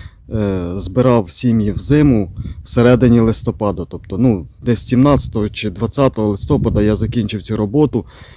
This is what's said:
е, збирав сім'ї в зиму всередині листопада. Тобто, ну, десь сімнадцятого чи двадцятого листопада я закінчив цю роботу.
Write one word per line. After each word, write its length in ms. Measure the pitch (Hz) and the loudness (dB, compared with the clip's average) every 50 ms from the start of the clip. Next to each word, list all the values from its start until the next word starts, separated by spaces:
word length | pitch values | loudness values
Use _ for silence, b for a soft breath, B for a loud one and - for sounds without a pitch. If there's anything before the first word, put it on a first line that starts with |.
| B B B B B - | B B B B B -8
е, 420 | 110 110 107 101 95 92 87 87 90 | -6 -4 -2 -2 -2 -4 -4 -6 -6
збирав 560 | 98 90 92 92 127 123 131 120 117 98 85 | -8 -8 -4 0 2 4 4 4 4 2 0
сім'ї 400 | - - - 123 113 113 104 104 | -6 -4 -2 0 2 2 0 0
в 60 | 92 - | -2 -4
зиму 540 | - - 143 147 151 147 123 107 98 - - B B B B B B | -2 0 2 4 4 4 4 2 0 -2 -6 B B B B B B
всередині 560 | - - 123 117 123 127 117 127 120 120 117 | -4 0 4 4 6 6 6 6 4 4 4
листопада. 680 | 113 113 107 - - 120 - - 107 101 92 95 85 - | 4 2 0 -2 -4 -8 -6 -4 -4 -4 -4 -4 -6 -10
Тобто, 280 | - 82 - - 95 95 | -12 -14 -12 -8 -4 0
ну, 300 | 123 131 107 90 73 - - - - | 2 2 2 0 -2 -8 -16 -8 -4
десь 240 | 123 117 - - - | -2 -2 -2 -2 -2
сімнадцятого 600 | 123 120 131 143 143 131 - - - 113 107 104 | 2 2 4 4 4 2 0 -2 -4 -4 -4 -4
чи 200 | - - - 104 | -4 -6 -8 -8
двадцятого 600 | 87 90 117 107 - - 139 131 - 117 107 107 | -6 -4 -6 -4 0 0 0 0 2 0 0 -2
листопада 520 | 101 98 - - 151 123 101 117 - 104 | -2 -2 -2 -2 -2 0 0 0 0 2
я 140 | 104 107 107 | 2 2 0
закінчив 480 | 98 - 104 113 120 104 101 - 101 - | 0 -2 -2 -2 -2 -2 -4 -4 -8 -8
цю 140 | - 110 107 | -6 -4 -4
роботу. 480 | 107 101 110 151 151 131 - 117 - b b b b b b | -2 0 2 2 2 2 0 -2 -6 b b b b b b